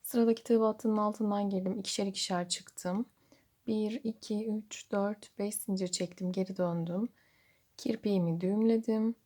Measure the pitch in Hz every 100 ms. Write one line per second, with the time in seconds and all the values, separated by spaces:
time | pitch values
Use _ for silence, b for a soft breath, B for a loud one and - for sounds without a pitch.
0 | - 240 226 226 - 226 220 214 220 214
1 | 208 214 214 202 202 190 185 196 190 -
2 | 196 190 - 180 180 - - - 180 190
3 | 240 b b b b _ - 214 214 226
4 | 226 220 - 214 220 214 - - - 202
5 | 202 208 - - 202 - - 190 180 -
6 | 180 - 185 185 185 190 180 170 165 175
7 | 240 b b b b b b - 254 226
8 | 214 196 170 165 185 208 226 226 226 220
9 | 220 233